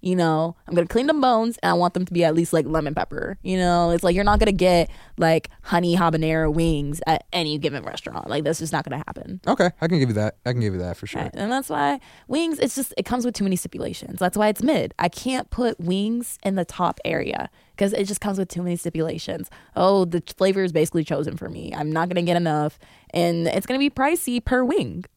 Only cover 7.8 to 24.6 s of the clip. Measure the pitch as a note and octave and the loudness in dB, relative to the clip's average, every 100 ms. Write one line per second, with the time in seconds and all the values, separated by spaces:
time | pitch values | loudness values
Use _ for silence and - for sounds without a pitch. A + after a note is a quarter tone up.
7.8 | - - - - - C3+ D3 D#3+ D#3+ D3+ | -8 -10 -10 -10 -6 -2 -2 -2 -2 -4
8.8 | D3+ C3 - - - F#3 - - F3+ - | -4 -8 -10 -12 -12 -8 -2 2 2 2
9.8 | E3 E3+ C3 G#2+ G#2+ - - B2 A2 F#2 | 0 2 2 2 -2 -2 -4 -2 -2 -2
10.8 | F2+ E2+ - - - - G3+ B3+ C4 D4+ | -6 -8 -10 -8 -8 -6 -4 -4 -2 0
11.8 | C#4+ C#4+ - - - C#4 E4 D4 C4 - | 0 -2 -6 -20 -4 -2 0 0 -2 -2
12.8 | B3+ - G3+ B3 B3 - G3 F3+ - F3+ | -6 -4 -2 0 -2 0 0 0 -4 -8
13.8 | - F3+ - F3+ F3+ G#3 G#3+ G#3 B3 C4+ | -8 -8 -12 -2 -2 2 0 2 2 2
14.8 | - - F3 - - C4 - - A#3+ - | 0 -2 -2 -2 -4 -4 -4 -2 -2 -2
15.8 | E3+ F#3 G#3 A#3 A#3+ - G3+ F#3+ E3+ - | -2 0 0 -2 -6 -6 -2 -2 -2 0
16.8 | F3 - - D#3+ - - - _ _ - | -2 -2 -2 -2 -2 -6 -8 _ _ -2
17.8 | G3 G#3 G3 G#3 G#3 G3 F#3 F3 F3+ F3 | 0 0 -2 -2 -4 -2 -4 -4 -4 -4
18.8 | - D#3+ D#3+ E3 - - - - - - | -4 -4 -4 -4 -8 -8 -10 -18 -12 2
19.8 | F3+ G3 F3+ E3+ - - F#3+ G3 F#3 D#3 | 4 4 2 -2 -6 0 0 2 0 2
20.8 | E3+ E3+ D#3 D3 D3 - - - - - | 2 0 0 -2 -2 -6 -10 -10 -10 -6
21.8 | D3+ D#3 F3 F3+ F3 F3 E3+ D3+ D3+ - | -4 -2 0 0 2 2 2 0 -2 -4
22.8 | - - - - E3+ E3+ E3+ - - C4 | -20 -20 -8 0 2 2 0 0 -2 0
23.8 | C#4+ - C4+ E4+ - A#3+ - B3+ | 0 2 0 0 -2 -4 0 0